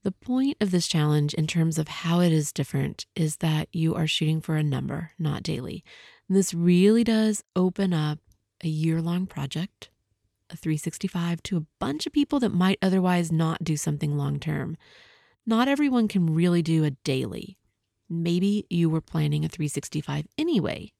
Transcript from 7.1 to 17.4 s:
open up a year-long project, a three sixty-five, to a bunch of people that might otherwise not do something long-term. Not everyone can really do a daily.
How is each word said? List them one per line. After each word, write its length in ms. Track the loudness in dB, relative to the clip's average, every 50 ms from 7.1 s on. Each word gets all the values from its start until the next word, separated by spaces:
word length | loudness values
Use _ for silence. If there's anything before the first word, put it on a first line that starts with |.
| 2 2 2 2 0 -2 -8 _ _
open 400 | 0 0 0 0 -2 -2 0 0
up 260 | 0 -2 -2 -4 -6 _ _ _ _ _ _ _ _ -6
a 60 | -4
year-long 560 | -2 0 0 0 0 0 -2 -2 -2 -2 -4
project, 600 | -6 -6 -8 -8 -6 -6 -6 -6 -8 _ _ -20 _ _ _ _ _ _ _ _ _ _ _ _ _
a 60 | -16
three 220 | -6 -2 -2 -2
sixty-five, 640 | -2 -4 -8 -6 -6 -8 -4 -4 -2 -2 -2 -4 -4 _
to 140 | -4 -4
a 80 | -4 -4 _ _ _
bunch 280 | -4 -4 -4 -4 -6
of 60 | -2 0
people 260 | 0 2 _ 2 0
that 140 | 2 2 2
might 260 | 4 4 4 4 2
otherwise 480 | 2 2 2 2 2 2 2 2 0 0
not 320 | 0 0 2 0 -2 -4
do 140 | -2 -2 -2
something 420 | -2 -2 -4 -4 -2 -2 -2 -2
long-term. 600 | -2 -2 -2 -4 -4 -4 -4 -4 -4 -6 -8 -10 -12 _ -20 -20 -20 -20 _ _ _ _ _ _ _ _
Not 220 | 0 2 2 2
everyone 400 | 2 2 2 2 2 4 2 2
can 260 | 2 2 2 2 2 4
really 280 | 4 4 4 4 2
do 240 | 2 2 2 2 2
a 60 | 2
daily. 680 | -2 _ _ -2 -2 -2 -2 -4 -6 -10